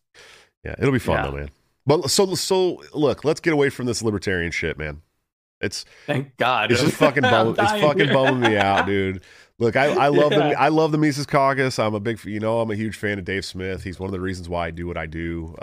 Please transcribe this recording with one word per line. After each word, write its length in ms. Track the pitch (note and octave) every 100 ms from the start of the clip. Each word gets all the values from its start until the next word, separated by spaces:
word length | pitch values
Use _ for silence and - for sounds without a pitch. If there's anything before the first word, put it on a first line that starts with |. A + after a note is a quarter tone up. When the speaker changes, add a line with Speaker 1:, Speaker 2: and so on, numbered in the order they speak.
| _ - - - _ _
Speaker 1:
Yeah, 100 | - -
it'll 140 | C#3
be 60 | B2+
fun 160 | - G#2+
Speaker 2:
Yeah. 60 | C#2
Speaker 1:
though, 60 | C#2
man. 140 | D2 - _ _ -
But 220 | D#3 -
so, 240 | - G3 F3+
so 460 | - F#3 F3+ C#3+ D2
look, 300 | B2+ D3 G#2
let's 160 | C3+ E3
get 120 | E3+
away 160 | D3+ C#3
from 180 | - B2
this 140 | A2+
libertarian 500 | A2+ G2+ G2+ F#2 E2+
shit, 260 | - E2 D2+
man. 240 | D2+ D2+ - _ _ _ _ _
It's 240 | G2+ - - - -
Speaker 2:
Thank 300 | C#3 - -
God. 340 | B2 B2 A2
Speaker 1:
it's 100 | A#2+
just 120 | D3+ -
fucking 280 | D#3 C3+
Speaker 2:
<laughs> 0 |
I'm 60 | C3
Speaker 1:
bum-, 180 | A2+ A2+
it's 80 | -
Speaker 2:
dying 240 | G#3 G#3+
Speaker 1:
fucking 220 | D3+ E3 C#3
Speaker 2:
here. 80 |
Speaker 1:
bumming 260 | C3+ C3 B2+
me 160 | A#2 G#2
out, 300 | G2 G2 F#2+
Speaker 2:
<laughs> 0 |
Speaker 1:
dude. 360 | G2+ F#2+ F#2 - - - -
Look, 160 | A2+ C3
I, 80 | C#3+
I 220 | - C#3
love 240 | C#3+ D3
Speaker 2:
Yeah. 160 | D3 D3
Speaker 1:
the, 100 | C#3
I 80 | C#3
love 220 | D#3 D#3+
the 80 | D3+
Mises 280 | D3+ C#3 C#3
Caucus. 520 | D3 C#3 C3+ C3 A#2+
I'm 160 | A2
a 60 | G#2+
big, 220 | G#2 A2
you 160 | F#2 G#2
know, 200 | A2 A#2
I'm 100 | A2+
a 40 |
huge 220 | G#2 A2 F#2
fan 220 | G#2+ G2+
of 40 |
Dave 200 | F2+ F#2+
Smith. 400 | - F#2 F#2 F#2
He's 160 | F#2 E2+
one 80 | F#2+
of 40 |
the 80 | F#2+
reasons 280 | F#2 F2+ F2
why 180 | F2 E2+
I 40 |
do 140 | E2 F2
what 100 | E2
I 80 | D#2+
do. 480 | E2 E2+ E2 E2 E2